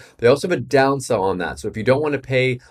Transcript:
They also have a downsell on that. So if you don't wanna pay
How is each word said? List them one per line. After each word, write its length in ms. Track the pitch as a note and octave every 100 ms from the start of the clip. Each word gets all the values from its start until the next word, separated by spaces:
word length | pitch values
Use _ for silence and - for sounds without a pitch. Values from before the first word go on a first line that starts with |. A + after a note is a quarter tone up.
| - -
They 80 | A#2
also 220 | C#3 F#3
have 100 | D#3+
a 40 |
downsell 580 | - C3+ C3+ C#3 - A2
on 180 | F#2+ F2+
that. 200 | E2+ C2+
So 100 | G#2
if 80 | A2
you 80 |
don't 180 | A2 C#3
wanna 160 | D3+ C#3
pay 420 | - C3 C3 A#2+ _